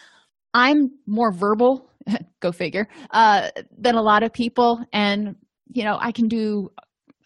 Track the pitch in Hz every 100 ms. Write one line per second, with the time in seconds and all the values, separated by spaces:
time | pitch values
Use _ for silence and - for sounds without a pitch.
0 | - _ _ _ _ 233 254 294 269 -
1 | - 214 233 175 202 214 247 262 - -
2 | - 220 170 _ 180 170 170 - 220 -
3 | 262 226 220 202 90 - - - 240 226
4 | 214 208 226 - 233 - 240 233 240 208
5 | 202 202 208 - _ _ - 254 208 202
6 | 240 226 226 226 214 208 190 - - _
7 | _ _